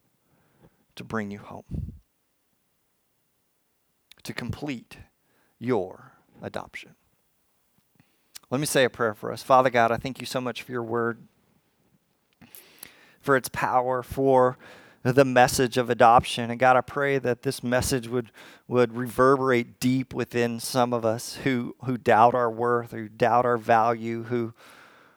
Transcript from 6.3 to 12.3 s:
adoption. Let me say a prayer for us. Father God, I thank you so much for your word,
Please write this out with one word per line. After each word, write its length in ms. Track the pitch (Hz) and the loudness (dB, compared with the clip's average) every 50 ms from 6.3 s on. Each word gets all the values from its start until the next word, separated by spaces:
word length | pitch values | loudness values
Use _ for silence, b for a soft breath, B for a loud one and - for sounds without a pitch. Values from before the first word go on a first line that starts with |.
| _ - | _ -16
adoption. 540 | - 104 - - - - - - - - _ _ _ _ _ _ _ _ _ _ _ _ _ _ _ _ _ _ _ _ _ _ _ _ _ _ _ _ - - _ - | -14 -12 -10 -12 -12 -12 -16 -18 -18 -20 _ _ _ _ _ _ _ _ _ _ _ _ _ _ _ _ _ _ _ _ _ _ _ _ _ _ _ _ -20 -20 _ -6
Let 100 | 120 131 | -6 -4
me 80 | 151 143 | -4 0
say 160 | - 147 131 | 0 2 2
a 60 | 117 | 2
prayer 240 | - - 120 113 104 | 0 -2 -4 -4 -4
for 180 | - - 120 | -6 -10 -12
us. 100 | 117 117 | -12 -8
Father 280 | - - 135 127 127 131 | 0 4 4 6 4 4
God, 200 | 117 123 117 113 | 4 2 2 2
I 60 | 117 | 2
thank 240 | 110 - 139 123 - | -2 -4 -8 -10 -10
you 60 | 131 | -10
so 160 | - - 135 | -8 -8 -6
much 220 | 127 123 113 - - | -6 -6 -10 -10 -12
for 100 | - 127 | -10 -10
your 100 | 123 117 | -10 -8
word, 360 | 110 113 120 117 117 113 117 - - _ _ _ _ _ _ _ _ _ _ _ _ _ _ _ _ _ _ _ _ | -4 -4 -2 -2 -2 -4 -6 -12 -20 _ _ _ _ _ _ _ _ _ _ _ _ _ _ _ _ _ _ _ _